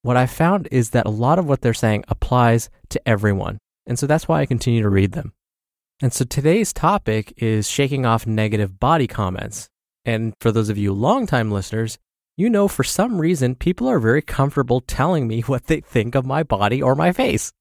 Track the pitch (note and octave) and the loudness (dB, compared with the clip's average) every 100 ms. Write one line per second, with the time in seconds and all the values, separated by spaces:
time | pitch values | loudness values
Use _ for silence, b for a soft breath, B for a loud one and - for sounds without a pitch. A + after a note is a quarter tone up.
0 | B2 B2 B2 - E3 G3 - C3 A2 B2 | 0 2 2 2 2 0 0 -2 0 0
1 | G#2+ G#2+ B2 F3+ D#3 C3+ B2 A2 A2+ G#2 | 0 0 2 2 2 0 0 0 0 0
2 | - - - B2 A#2+ A#2 - b - - | -2 -6 0 2 4 2 0 b -10 -6
3 | - G#2 G#2 F#2+ - G2+ - _ - - | -2 0 0 -2 -4 -8 -14 _ -8 -4
4 | C#3+ D#3 - D#3+ C#3 A#2+ B2+ A#2 G#2 G2 | 0 0 0 -2 0 -2 0 0 2 2
5 | G2 D#3 - - _ _ _ _ _ _ | 2 -2 -10 -14 _ _ _ _ _ _
6 | B2+ - B2 C#3+ D3+ G3+ G3+ - D#3+ G3+ | -2 -2 -4 0 2 2 0 -2 0 0
7 | - A2 - - A2+ G#2+ G#2 - C#3 C#3 | 0 -2 -4 -4 0 0 0 -2 -2 0
8 | A#2+ A2+ A2+ A2 G#2+ G#2+ G2 F#2+ B2+ D#3+ | 0 0 0 -2 0 0 -2 -2 0 2
9 | B2 - F#2+ F#2 G#2+ - - _ _ _ | 0 -2 -4 -4 -10 -12 -16 _ _ _
10 | - A2 A2+ - A#2 A2 G#2+ G#2 G2+ G2 | -4 -2 -4 -2 0 2 0 0 -2 0
11 | C3 C4 A3 B2 A2 G2+ - A2 A2+ - | 0 0 0 -2 0 -4 -4 -6 -6 -8
12 | _ _ _ - A3 G#3 G3 - - - | _ _ _ -2 0 2 2 0 -2 0
13 | A#3 G3 D#3+ D#3+ B2+ C3 F3+ F3+ B3+ G3 | 0 0 0 2 0 0 -2 0 0 2
14 | A2 C#3 - - C#3 C#3+ A#2 B2 - - | 2 2 0 -2 0 0 0 -2 -2 -2
15 | D#3 E3+ A#2 A2+ A2+ B2+ - D#3 - A#2+ | 0 0 0 -2 -2 -2 0 -2 0 -2
16 | A2 C3+ C3 C#3+ B2+ G2 G#2 C3 B2+ C#3 | 0 -2 -2 -2 -2 0 0 2 2 2
17 | E3+ F3+ C4 - - - | 2 2 0 -2 -4 -12